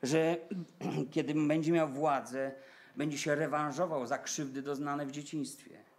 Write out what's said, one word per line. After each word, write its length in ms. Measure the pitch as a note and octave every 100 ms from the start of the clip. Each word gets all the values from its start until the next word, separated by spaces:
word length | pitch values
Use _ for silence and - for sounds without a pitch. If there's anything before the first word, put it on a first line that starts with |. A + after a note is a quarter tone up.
że 340 | B2+ D#3+ D#3+ E3+ - F#3 E3
<clears throat> 460 | - - D#3 C#3
kiedy 200 | - C#3
będzie 380 | D3+ D3+ D#3 D#3
miał 180 | E3+ D#3
władzę, 600 | C3+ D#3 C#3 A2+ C3 C3+ C3+ - - - -
będzie 220 | D3 C#3+
się 180 | D#3+ D3
rewanżował 680 | D3+ D3 D3+ C#3+ F3 D3+ A#2+
za 120 | C3
krzywdy 440 | - - C#3+ C3
doznane 440 | C3+ C#3 D3 D3 C#3+
w 60 |
dzieciństwie. 720 | C#3+ C#3+ D#3+ C3 - - D#2+ -